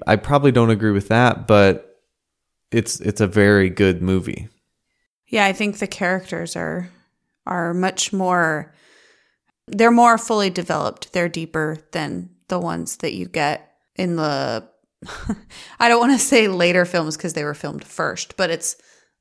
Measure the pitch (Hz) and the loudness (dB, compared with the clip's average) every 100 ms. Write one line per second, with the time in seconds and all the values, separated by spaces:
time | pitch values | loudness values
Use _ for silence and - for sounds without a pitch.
0 | - 110 - 143 139 123 113 110 107 101 | 0 0 2 6 6 6 4 2 2 0
1 | - 113 123 113 - 104 98 92 - _ | 0 2 2 2 4 6 6 4 -4 _
2 | _ _ _ _ _ _ _ 113 - - | _ _ _ _ _ _ _ -2 -2 -4
3 | - 101 101 104 101 101 95 90 98 85 | -4 0 0 4 4 6 2 2 2 2
4 | 90 95 90 - 110 _ _ _ _ _ | 0 -2 -2 -10 -12 _ _ _ _ _
5 | _ _ _ 226 196 196 208 202 190 - | _ _ _ 0 0 0 -4 -4 -8 -4
6 | 180 185 185 170 170 170 160 170 180 _ | -2 -2 -6 -10 -8 -8 -8 -8 -10 _
7 | _ _ _ _ - 180 170 175 185 185 | _ _ _ _ -8 -6 -4 -2 -2 -2
8 | - 196 185 175 165 151 147 _ _ _ | -4 -2 0 0 0 -2 -8 _ _ _
9 | _ _ _ _ _ _ - 202 226 233 | _ _ _ _ _ _ -12 2 4 6
10 | 240 226 - 220 196 180 175 156 - - | 6 4 0 0 0 -2 -4 -2 -4 -6
11 | - 180 175 165 160 160 156 156 _ 165 | -8 -4 -4 -4 -6 -4 -4 -6 _ -8
12 | 147 175 180 _ _ 180 170 170 165 - | -8 -8 -12 _ _ -6 -4 -6 -8 -8
13 | 165 - 180 165 147 - - _ _ - | -8 -8 -8 -4 -4 -4 -10 _ _ -6
14 | 185 170 151 139 131 113 - _ _ _ | -4 -2 -2 -4 -4 -6 -10 _ _ _
15 | - - - 208 - - - - 233 233 | -18 -14 -10 -10 -12 -20 -20 -2 2 4
16 | 240 262 - 262 214 185 175 180 175 180 | 4 2 4 2 2 2 2 2 0 -2
17 | 156 156 175 156 147 147 147 - - - | -4 -6 -8 -6 -8 -8 -10 -12 -16 -8
18 | 156 - - - 180 165 - - _ _ | -6 -6 -12 -6 -4 -4 -8 -10 _ _
19 | _ _ | _ _